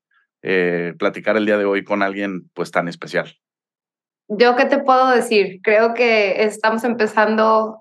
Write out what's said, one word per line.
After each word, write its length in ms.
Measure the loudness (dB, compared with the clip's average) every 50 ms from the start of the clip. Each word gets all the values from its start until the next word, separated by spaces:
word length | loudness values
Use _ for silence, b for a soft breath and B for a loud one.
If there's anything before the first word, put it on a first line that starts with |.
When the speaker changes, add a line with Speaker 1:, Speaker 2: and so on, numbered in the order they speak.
| _ _ _ _ _ _ _ _
Speaker 1:
eh, 520 | -6 -2 0 0 0 0 -2 -2 -4 -6 -6
platicar 400 | -4 -4 -4 -4 -4 -2 -2 0
el 80 | 0 2
día 140 | 2 2 2
de 60 | 2
hoy 180 | 0 0 -2 -2
con 180 | -2 -2 -2
alguien, 480 | -2 -2 -4 -6 -6 -6 -8 -10 -12 _ -8
pues, 180 | -8 -6 -4
tan 160 | -2 -4 -4
especial. 500 | -4 -8 -12 -10 -6 -6 -6 -6 -6 -12 _ _ _ _ _ _ _ _ _ _ _ _ _ _ _ _ _ _
Speaker 2:
¿Yo 280 | -6 0 2 2 2 4
qué 100 | 2 2
te 140 | 2 0 0
puedo 320 | 2 2 2 4 4 2
decir? 480 | 2 0 0 0 0 0 0 0 -4 -4
Creo 320 | 0 2 2 4 2 2 2
que 500 | 0 0 2 2 2 2 0 0 0 -2
estamos 400 | -2 -2 -2 -2 -2 0 0 -2
empezando 920 | -2 -2 -2 -2 0 2 2 2 2 2 2 2 2 2 2 0 -2 -6 -6